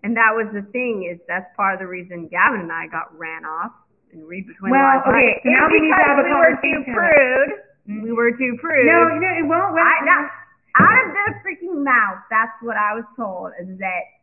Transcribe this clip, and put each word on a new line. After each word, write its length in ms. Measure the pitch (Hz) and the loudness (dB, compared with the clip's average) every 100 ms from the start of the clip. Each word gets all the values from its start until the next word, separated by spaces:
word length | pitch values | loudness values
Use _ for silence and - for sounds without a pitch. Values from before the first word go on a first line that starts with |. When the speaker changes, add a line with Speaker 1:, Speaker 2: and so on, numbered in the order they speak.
Speaker 1:
And 120 | 202 233 | -4 2
that 140 | 226 | 2
was 120 | 220 220 | 2 -4
the 80 | 208 | -8
thing, 420 | 202 247 247 214 180 | -10 -6 -4 -4 -8
is 80 | 170 - | -12 -10
that's 180 | 180 185 - | -10 -10 -4
part 180 | 196 | -4
of 60 | 185 | -4
the 60 | 185 | -10
reason 420 | 180 180 175 160 | -12 -14 -14 -8
Gavin 320 | 175 214 226 | 2 2 2
and 100 | 170 | -8
I 140 | 165 160 | -10 -8
got 240 | 165 - 160 | -10 -12 -14
ran 260 | 165 160 | -14 -12
off 280 | 160 160 208 _ _ _ _ | -12 -10 -10 _ _ _ _
and 100 | 165 156 | -20 -16
read 200 | 180 190 | -16 -16
between 240 | - 190 | -10 0
Speaker 2:
Well, 100 | 262 | 2
Speaker 1:
the 300 | 277 269 269 | 4 4 4
lines. 0 | |
Speaker 2:
okay, 200 | 233 240 208 | 4 4 2
so 80 | 254 | 2
Speaker 1:
It's 80 | 254 | 2
Speaker 2:
now 80 | 311 | 4
we 120 | 320 | 4
need 100 | 311 | 4
to 40 | 370 | 4
Speaker 1:
because 80 | 294 | 4
Speaker 2:
have 120 | 277 | 2
a 40 | |
Speaker 1:
we 80 | 254 | 2
were 240 | 285 330 | 4 4
too 240 | 262 277 294 262 | 2 -2 -4 -4
Speaker 2:
conversation. 80 | |
Speaker 1:
prude. 560 | 233 349 294 262 262 285 415 - _ - | -2 4 4 4 2 0 -4 -14 _ -14
Speaker 2:
Mm-hmm. 120 | 208 226 | -10 -6
Speaker 1:
We 60 | |
were 180 | 233 233 | 0 0
too 200 | 240 262 240 | 0 -4 -4
prude. 240 | 330 302 262 | -2 2 4
Speaker 2:
No, 120 | 339 330 320 | 6 4 2
no, 100 | 370 339 294 | -4 -2 0
well, 240 | 330 392 | 0 0
well, 80 | 330 | 2
Speaker 1:
I, 100 | 320 320 | 2 2
Speaker 2:
well. 80 | 277 | 2
Speaker 1:
that, 180 | 349 294 - - _ _ - | 2 0 -12 -20 _ _ 2
out 200 | 320 466 | 4 4
of 100 | 427 | 2
their 300 | 339 415 427 | -2 -4 -6
freaking 400 | 381 330 349 320 | -12 -12 -8 -6
mouth, 400 | 277 247 202 190 - | 0 0 0 -4 -4
that's 240 | 220 226 - | -2 -2 -6
what 140 | 233 214 | -8 -4
I 160 | 208 | -4
was 100 | 220 233 - | -4 -10 -10
told, 320 | 214 185 180 - | -10 -10 -12 -14
is 160 | 185 185 | -16 -10
that 200 | 190 180 - _ | -8 -8 -10 _